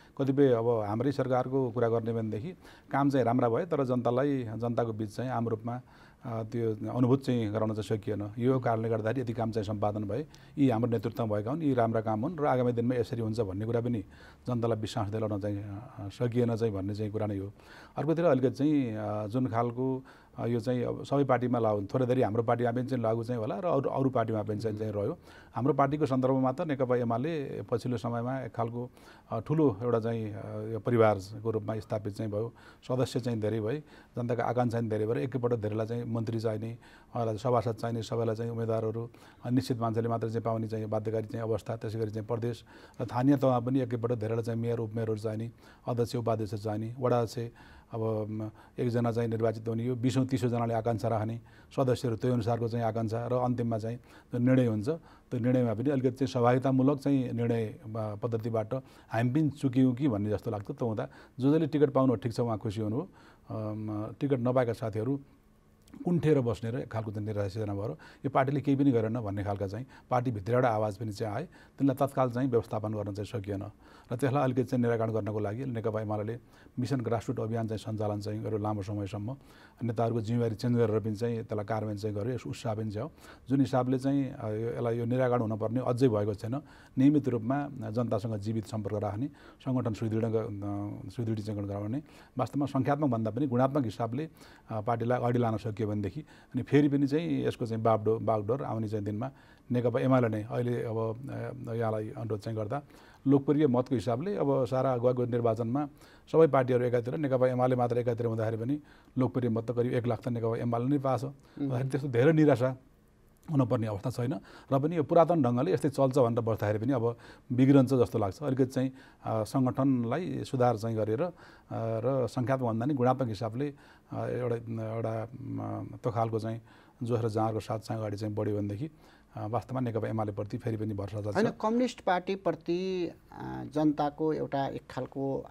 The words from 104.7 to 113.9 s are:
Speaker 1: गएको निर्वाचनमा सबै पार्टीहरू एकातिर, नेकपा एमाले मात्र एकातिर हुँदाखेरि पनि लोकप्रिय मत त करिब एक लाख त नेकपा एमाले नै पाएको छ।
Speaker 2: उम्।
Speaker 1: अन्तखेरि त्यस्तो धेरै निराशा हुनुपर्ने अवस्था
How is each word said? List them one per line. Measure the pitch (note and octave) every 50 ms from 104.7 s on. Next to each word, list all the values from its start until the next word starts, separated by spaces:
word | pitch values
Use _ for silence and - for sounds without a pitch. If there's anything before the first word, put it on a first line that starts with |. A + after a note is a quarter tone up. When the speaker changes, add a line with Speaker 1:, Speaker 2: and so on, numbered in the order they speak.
| C3 C3 C3 C3+ B2+
Speaker 1:
गएको | A#2+ A#2+ B2+ B2 B2 B2
निर्वाचनमा | A#2 A#2+ A#2+ A#2 A2+ A2 A2+ A#2 A2+ A#2+ C#3+ D3+ C#3+ - - - - - - - -
सबै | - D#3 E3
पार्टीहरू | D3 C#3 C3+ B2+ A#2+ B2+ A#2+ B2
एकातिर, | B2 A#2 B2 A2+ B2 D3+
नेकपा | E3 D3 C3 C3 B2 B2+
एमाले | C3 B2+ B2 B2+ B2+ B2+
मात्र | B2 A#2+ A#2 A#2+
एकातिर | B2 A#2 B2 A#2 A2+ A#2
हुँदाखेरि | A#2 A2+ A2+ A2 A2 A2+
पनि | G#2+ A2+ B2 D3 D3 - - - - - - -
लोकप्रिय | B2+ B2+ A#2+ - C3 A#2+ A#2
मत | A2 A2+ A2+ B2+
त | A#2+
करिब | A#2+ A#2+ B2+ C3+
एक | B2 A2
लाख | A#2+ A2+ -
त | -
नेकपा | B2 A#2+ A#2 A2+ A2+ A2+
एमाले | B2 B2 A#2+ A#2+ A#2+ B2
नै | C3 D3
पाएको | C#3+ C3 C3+ B2+ A#2+
छ। | C3
Speaker 2:
उम्। | C3+ C#3 - - - - -
Speaker 1:
अन्तखेरि | C#3+ C#3 B2+ A#2+ C3 C3
त्यस्तो | D3+ C#3 C#3+ C#3+
धेरै | A#2 A#2 B2+ D#3+ D#3+
निराशा | D#3 D3+ D3 C3+ A2+ B2+ C3 C3 - - - _ _ _ _ _ _ _ _ _ _ - -
हुनुपर्ने | D#3 C3+ B2+ G2+ A#2+ A2 A2
अवस्था | A2